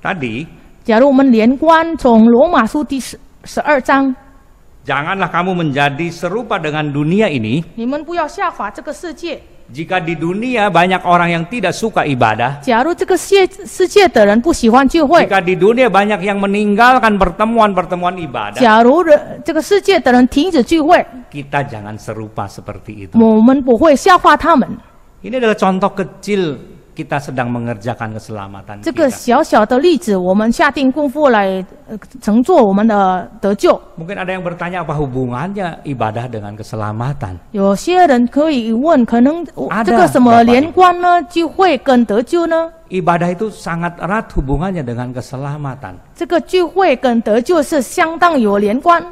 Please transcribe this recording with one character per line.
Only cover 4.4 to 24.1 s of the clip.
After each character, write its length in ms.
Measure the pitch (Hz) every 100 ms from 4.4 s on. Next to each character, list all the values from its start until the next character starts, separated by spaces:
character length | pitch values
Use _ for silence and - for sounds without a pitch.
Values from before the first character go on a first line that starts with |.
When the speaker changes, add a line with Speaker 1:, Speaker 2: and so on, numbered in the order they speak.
| _ _ _ - -
Speaker 1:
"Janganlah 460 | 139 156 196 180
kamu 240 | 170 180 180
menjadi 560 | 160 135 143 135 170
serupa 480 | 170 175 202 226 208
dengan 320 | 156 151 151
dunia 400 | 143 147 185 214
ini." 320 | 147 110 135 165 -
Speaker 2:
你 100 | 233
们 180 | 285
不 100 | 311 349
要 120 | 302
效 240 | - 370
法 180 | 311 302
这 120 | -
个 100 | 302
世 220 | 277 359
界。 260 | 285 339 277 - - -
Speaker 1:
Jika 300 | 120 160 185
di 100 | 165 165
dunia 480 | 160 185 240 247 202
banyak 320 | 170 180 185 180
orang 240 | 175 170
yang 120 | 170 165
tidak 240 | 247 185
suka 320 | 165 226 185
ibadah, 560 | 143 131 120 151 127 139
Speaker 2:
假 220 | - 226
如 100 | 277
这 120 | 349 370
个 100 | 370
世-， 320 | - 392 370 - 381
世 220 | - 359
界 180 | - 370
的 160 | 240 202
人 140 | 214
不 100 | 240
喜 180 | 311 233
欢 160 | 240 269
聚 160 | 339
会， 240 | 285 330 262
Speaker 1:
jika 140 | 196
di 140 | 175 185
dunia 320 | 185 240 254
banyak 320 | 185 202 208
yang 180 | 190 202
meninggalkan 720 | 202 202 208 202 240 254 220 208
pertemuan-pertemuan 1000 | 185 170 214 233 214 185 175 175 175 185
ibadah, 400 | 160 123 104 104
Speaker 2:
假 240 | 247 214
如 180 | 233 302
人-， 160 | 339 294 - - -
这 80 |
个 80 | 311
世 180 | 302 403
界 180 | - 370
的 100 | 254
人 160 | 247 254
停 240 | - 339
止 100 | 339
聚 200 | 233 330
会， 220 | 294 339 - - -
Speaker 1:
kita 320 | 147 135 143
jangan 340 | 127 107 104 107
serupa 540 | - 110 107 107 101
seperti 560 | - 101 101 - 104 98
itu. 80 | 233
Speaker 2:
我 220 | 226 220
们 220 | 226 269
不 140 | 254 226
会 180 | 320 269
效 220 | -